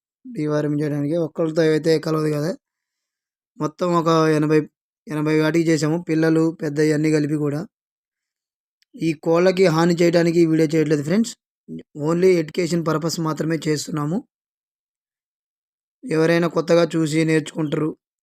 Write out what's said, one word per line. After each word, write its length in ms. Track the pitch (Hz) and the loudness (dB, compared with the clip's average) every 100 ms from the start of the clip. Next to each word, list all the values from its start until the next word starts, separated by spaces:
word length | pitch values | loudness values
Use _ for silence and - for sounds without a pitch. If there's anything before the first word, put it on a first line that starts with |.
| _ _ | _ _
డీవార్మింగ్ 560 | 262 226 151 147 147 147 | -14 -8 -4 -2 -2 -2
చేయడానికి. 340 | 151 147 143 170 | -4 -4 -2 -2
ఒక్కళ్ళతో 460 | 156 - 165 156 | -4 -4 -2 2
అయితే 300 | 160 156 160 156 | 2 2 2 0
కలవదు 320 | 160 156 156 | 0 -2 -2
కదా, 200 | 147 156 254 _ _ _ _ _ _ _ _ _ - | -2 -4 -6 _ _ _ _ _ _ _ _ _ -8
మొత్తం 300 | 151 - 180 170 | -8 -4 -2 0
ఒక 120 | 160 165 156 | 2 2 4
ఎనభై, 280 | 156 151 156 151 _ _ _ - | 2 2 0 0 _ _ _ -10
ఎనభై 280 | 151 151 156 | -4 -2 0
వాటికి 260 | 156 165 165 | 2 0 2
చేసాము, 300 | 156 151 170 | 0 0 -2
పిల్లలు 420 | 175 160 160 160 160 | -2 0 2 2 0
పెద్ద 260 | 165 156 147 156 | -2 -6 0 0
అన్నీ 160 | 151 156 | 2 2
కలిపి 240 | 156 147 151 | 0 0 -2
కూడా. 240 | 147 147 220 _ _ _ _ _ _ _ _ _ _ _ _ | -4 -6 -10 _ _ _ _ _ _ _ _ _ _ _ _
ఈ 160 | 262 165 151 | -6 -4 -2
కోళ్ళకి 420 | 170 165 185 185 185 | 0 2 4 4 2
హాని 280 | 160 170 | 4 2
చేయడానికి 440 | 170 170 170 170 165 | 4 2 4 2 2
ఈ 60 | 165 | 2
వీడియో 220 | 160 160 | 2 2
చేయట్లేదు 360 | 160 151 151 | 2 0 0
ఫ్రెండ్స్, 280 | 143 196 226 - _ _ - 160 - 151 | 0 0 -2 -6 _ _ -18 -16 -14 -6
only 320 | 147 170 185 175 | -2 2 4 2
ఎడ్యుకేషన్ 460 | 156 - 170 175 | 0 -4 -2 -2
పర్పస్ 340 | 160 156 160 160 | 0 -2 -2 -4
మాత్రమే 360 | 160 151 156 160 | -4 -2 -4 -4
చేస్తున్నాము. 600 | 156 147 - 156 147 190 - _ _ _ _ _ _ _ _ _ _ _ _ _ _ _ _ _ | -2 -4 -4 -4 -4 -4 -8 _ _ _ _ _ _ _ _ _ _ _ _ _ _ _ _ _
ఎవరైనా 440 | 254 156 160 170 170 | -6 0 2 2 0
కొత్తగా 360 | 170 160 170 170 | -2 2 2 2
చూసి 280 | 165 156 156 | 0 0 0
నేర్చుకుంటారు, 680 | 160 156 156 - 151 156 156 - _ _ | 2 0 -2 -6 -4 -2 -4 -8 _ _